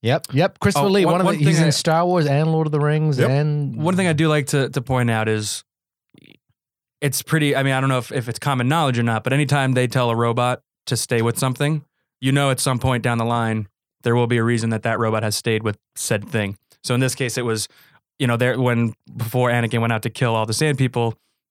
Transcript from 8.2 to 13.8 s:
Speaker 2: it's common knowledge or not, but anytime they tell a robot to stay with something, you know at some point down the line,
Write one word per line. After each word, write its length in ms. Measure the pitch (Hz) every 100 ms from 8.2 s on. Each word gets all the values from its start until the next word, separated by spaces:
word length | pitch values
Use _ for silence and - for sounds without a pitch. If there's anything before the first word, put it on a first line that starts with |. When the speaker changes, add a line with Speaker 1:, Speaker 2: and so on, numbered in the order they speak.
| 117
Speaker 2:
it's 100 | 113
common 300 | - 131 123
knowledge 300 | 160 147 123
or 40 |
not, 220 | 117 110
but 80 | 120
anytime 400 | 135 143 143 135
they 140 | 127 123
tell 240 | 131 120
a 60 | 113
robot 460 | 117 117 123 123 _ _ -
to 100 | 120
stay 260 | - 117
with 160 | 113 117
something, 460 | 135 127 147 156 - _ _ _
you 100 | 131
know 180 | 139 143
at 100 | 127
some 180 | - 123
point 240 | 131 123
down 160 | 120 117
the 60 |
line, 440 | 117 117 113 110 104 _